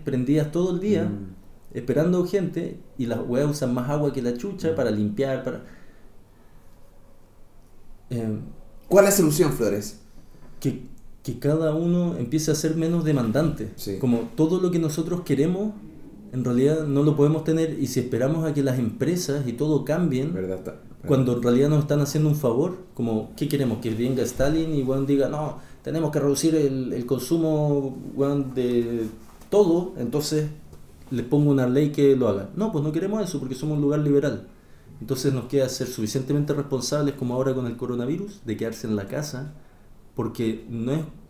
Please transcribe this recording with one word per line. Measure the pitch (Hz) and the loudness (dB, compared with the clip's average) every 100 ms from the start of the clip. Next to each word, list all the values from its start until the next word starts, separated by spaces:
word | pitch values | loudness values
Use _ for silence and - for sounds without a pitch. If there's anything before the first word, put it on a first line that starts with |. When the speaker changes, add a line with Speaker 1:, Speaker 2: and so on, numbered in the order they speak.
Speaker 1:
prendidas | - 131 123 151 147 | -4 -2 2 2 2
todo | 170 185 | 0 0
el | 175 | 0
día, | 202 185 104 | 2 2 0
Speaker 2:
Mm. | 104 - - - - - 123 | -4 -8 -14 -20 -20 -12 -6
Speaker 1:
esperando | 127 127 170 180 175 | 0 2 4 2 2
gente, | 202 165 165 170 - - - | 0 -2 -4 -6 -8 -12 -6
y | 117 | -4
las | 117 - | -2 -2
weas | 123 147 | 0 0
usan | 147 123 123 | 0 -2 -2
más | 123 | 0
agua | 147 147 | 0 0
que | 135 | 0
la | 120 120 | -2 -2
chucha | 202 - 160 | -4 -4 -2
Speaker 2:
Mm. | 156 | 0
Speaker 1:
para | 120 | 0
limpiar, | 104 104 104 135 131 | 0 0 0 -2 -2
para, | 131 120 - - - - - - - - - - - - - - - - - - - - - - - - - | -4 -8 -12 -18 -20 -20 -20 -20 -20 -20 -20 -20 -20 -20 -20 -20 -20 -20 -20 -20 -20 -20 -20 -20 -18 -18 -10
eh, | 120 110 107 - - - - - | -6 -4 -4 -8 -14 -18 -18 4
Speaker 2:
¿Cuál | 185 196 | 6 8
es | |
la | 202 | 6
solución, | 156 147 156 | 4 4 2
Flores? | - 107 101 104 - - - - - - - | 2 0 0 -4 -12 -18 -20 -20 -20 -18 -6
Speaker 1:
que, | 139 131 - - - - | -4 -4 -8 -16 -18 -12
que | - - | -10 -4
cada | 143 156 160 156 | 0 2 2 0
uno | 170 175 175 - | 2 2 0 -2
empiece | 117 156 151 | -2 0 2
a | 147 | 0
ser | 165 165 | 0 0
menos | 160 170 | 0 2
demandante. | 156 143 113 131 160 - 104 - | 2 2 2 2 0 0 -6 -8
Speaker 2:
Sí. | 104 95 | -6 -2
Speaker 1:
Como | 127 117 - - | 2 2 0 0
todo | 156 180 | 2 2
lo | 180 | 2
que | 175 | 0
nosotros | 156 151 165 175 | 0 -2 -4 -4
queremos, | - 131 160 180 214 - - - - - - | 0 2 2 0 -4 -6 -14 -18 -18 -18 -10
en | 127 | -4
realidad | 123 120 139 160 156 | 0 4 4 4 2
no | 139 | 2
lo | 151 147 | 4 4
podemos | 147 156 | 4 4
tener, | - 160 160 156 | 2 0 0 -2
y | 131 | -2
si | 135 | -2
esperamos | 120 117 131 160 160 | -2 0 0 0 0
a | |
que | 143 | 0
las | 139 127 | 0 2
empresas | 110 101 131 175 175 143 123 | 0 0 0 0 0 -2 -2
y | |
todo | 117 151 147 - | -2 0 2 2
cambien, | 160 170 127 147 | 0 0 0 -2
Speaker 2:
Verdad, | 175 92 92 | -2 -4 -6
está, | - | -8
verdad. | - - - - | -12 -16 -10 0
Speaker 1:
cuando | 135 123 120 | 2 4 2
en | |
realidad | 120 123 143 | 4 4 4
nos | 151 | 4
están | 147 147 | 4 2
haciendo | 139 156 151 | 2 2 2
un | 147 | 4
favor, | 127 117 175 - - - | 2 2 0 -2 -12 -6
como, | 117 110 110 - | -2 -2 -2 -4
¿qué | 147 | -2
queremos? | 139 127 107 | 0 0 -2
Que | 117 | -2
venga | 107 123 127 | -2 0 0
Stalin | - - 139 160 160 | -2 2 2 2 0
y, | 147 | 0
weón, | 127 135 135 | 0 0 2
diga, | 139 139 | 2 2
"No, | 151 147 - - - | -2 -6 -8 -14 -14
tenemos | 135 160 151 | -6 -2 0
que | 151 | 0
reducir | 143 139 160 160 | 2 2 2 4
el, | 143 131 127 | 2 0 -2
el | 123 120 | -4 -2
consumo, | 131 - 165 160 151 151 143 135 127 - - | -2 0 0 2 2 2 2 0 -6 -8 -2
weón, | 139 143 131 127 | 0 0 -2 -2
de | 123 120 117 117 110 - - - - | 0 2 0 -2 -4 -8 -18 -20 0
todo, | 202 190 170 175 - | 4 4 4 0 -6
entonces | 117 147 - 151 151 - - - - - - | -4 -2 0 0 -2 -6 -16 -20 -20 -20 -8
les | 120 120 | -6 0
pongo | 147 147 | 4 4
una | 135 123 | 4 4
ley | 131 147 | 4 2
que | 147 139 131 | 4 6 6
lo | 117 | 4
haga". | 98 98 165 | 2 -2 -4
No, | 220 | -2
pues | 156 | 0
no | 151 | -2
queremos | 156 196 214 | -2 -2 -2
eso | 196 143 | -2 -4
porque | 123 131 | -6 -6
somos | 151 151 | -4 0
un | |
lugar | 143 151 | 2 2
liberal. | 151 143 143 104 - - - - - - | 4 4 2 -2 -8 -20 -20 -20 -20 -14
Entonces | 110 135 143 | -6 -2 0
nos | 127 120 | 0 0
queda | 139 131 | 0 0
ser | - 123 | -2 -6
suficientemente | - 107 135 127 143 147 | -4 -4 -2 0 0 0
responsables, | 143 143 131 120 147 143 135 | -2 -2 -4 -2 0 0 -2
como | 123 123 | -2 0
ahora | 135 127 | 0 0
con | 120 | -2
el | 110 | -4
coronavirus, | 123 120 123 180 202 - 113 | -4 -4 -2 -4 -6 -10 -8
de | 104 | -4
quedarse | 113 117 113 | -4 -6 -4
en | 107 | -4
la | 98 | -4
casa, | - 151 127 147 - - - - - - | -6 -6 -8 -10 -14 -20 -20 -20 -20 -12
porque | - 110 120 113 110 - | -6 -6 -2 -2 -4 -6
no | 117 120 | -6 -2
es, | 156 156 - - | -2 -4 -12 -20